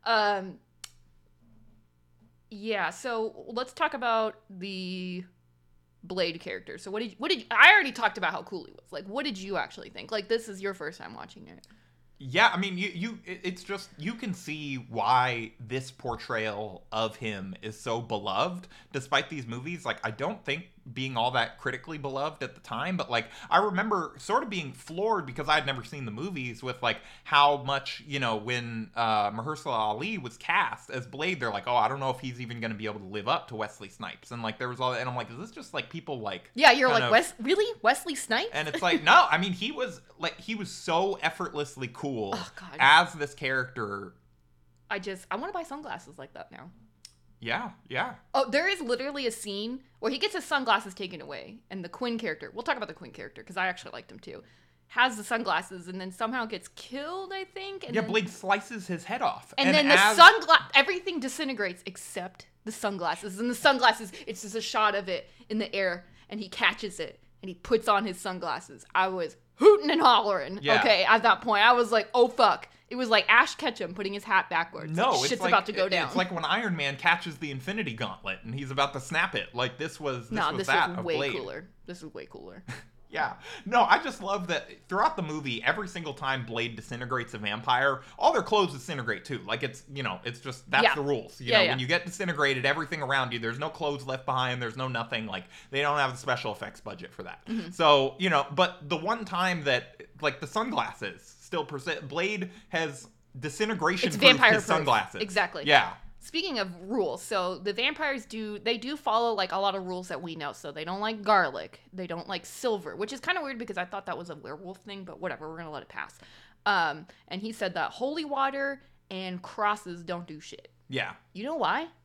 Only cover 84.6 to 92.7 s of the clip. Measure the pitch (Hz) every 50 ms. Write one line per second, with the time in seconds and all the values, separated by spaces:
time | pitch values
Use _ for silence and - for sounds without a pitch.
84.6 | - - - - - _ 185 190 220 - - - 180 151 156 156 139 135 120 110
85.6 | 110 127 156 202 208 180 - 180 165 165 - - 151 135 135 131 123 110 113 117
86.6 | 117 120 117 104 107 - 120 117 127 120 127 127 117 113 - 113 104 104 104 110
87.6 | 120 - 127 123 135 139 135 131 - - - - - 294 339 240 185 - 214 208
88.6 | 196 170 139 139 131 - 156 139 123 120 107 95 - - 143 110 87 98 110 123
89.6 | 135 131 - - - - 139 139 131 113 92 90 - 120 120 - - 139 127 -
90.6 | - - - 139 143 160 147 151 143 143 143 117 107 - - - 131 120 226 214
91.6 | 190 170 135 127 127 127 165 175 175 185 175 - 202 180 170 143 147 139 139 127
92.6 | 123 139